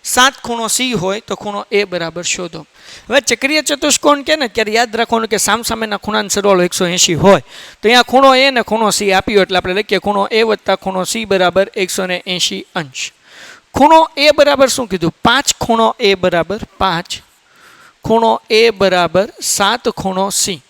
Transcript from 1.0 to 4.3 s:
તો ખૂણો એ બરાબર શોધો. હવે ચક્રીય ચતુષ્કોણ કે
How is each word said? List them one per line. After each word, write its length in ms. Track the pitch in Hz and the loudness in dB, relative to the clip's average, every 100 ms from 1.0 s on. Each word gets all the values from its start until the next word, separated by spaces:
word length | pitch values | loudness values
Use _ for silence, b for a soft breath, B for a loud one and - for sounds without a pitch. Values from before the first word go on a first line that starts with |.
| 185 202 | -4 -6
તો 140 | - | -8
ખૂણો 320 | 196 208 202 - | -10 -8 -10 -4
એ 120 | 202 | -4
બરાબર 380 | 202 175 165 165 | -2 -6 -8 -8
શોધો. 440 | 170 - 175 160 147 B B B B | -8 -8 -8 -12 -18 B B B B
હવે 100 | 262 | -2
ચક્રીય 420 | - 240 269 311 | 0 -2 -2 -2
ચતુષ્કોણ 600 | 277 285 302 - 302 285 | -2 -4 -2 0 2 0
કે 140 | 277 | 0